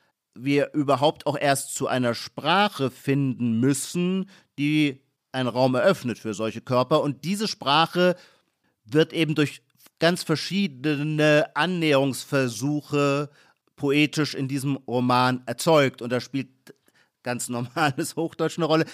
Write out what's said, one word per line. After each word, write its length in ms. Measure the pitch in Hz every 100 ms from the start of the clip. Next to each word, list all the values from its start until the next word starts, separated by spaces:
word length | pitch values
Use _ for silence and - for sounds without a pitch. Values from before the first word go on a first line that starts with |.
| _ _ _
wir 400 | - 131 143 135
überhaupt 520 | 151 139 131 147 - 151
auch 100 | 139
erst 380 | 143 135 - -
zu 120 | 123
einer 260 | 127 120 113
Sprache 760 | - - 147 185 208 - 131
finden 680 | - - 139 135 113 120 113
müssen, 680 | 131 135 - 175 180 190 185 - _ -
die 440 | 147 151 147 127 _ _ _
einen 180 | 131 123
Raum 260 | 117 131 127
eröffnet 420 | 185 143 123 104
für 160 | 113
solche 280 | 101 110 113
Körper. 420 | - 127 127 156
Und 220 | 143 131 156
diese 220 | 202 220
Sprache 680 | - 135 151 165 175 180 175 - _ _ _ _ _ 107
wird 280 | 151 156
eben 220 | 165 156 151
durch 260 | 143 - _ _ - -
ganz 240 | 165 180
verschiedene 1300 | - 151 - 190 196 127 147 143 151 151 151 151 - 147
Annäherungsversuche 1700 | 170 180 156 139 139 120 - 139 127 107 139 147 - 143 143 139 143 _ _ _ _ -
poetisch 580 | 143 147 151 156 143
in 140 | - 131
diesem 300 | 139 139 135
Roman 680 | - 120 123 123 127 127 -
erzeugt. 560 | 120 170 156 131 -
Und 100 | 117
da 80 | 123
spielt 300 | - 139 127 _ - - _ _ _ _
ganz 260 | 120 120 -
normales 680 | 120 123 170 147 131 170 -
<laughs> 0 |
Hochdeutsch 420 | 165 - 160 -
eine 80 | 156
Rolle, 200 | 160 156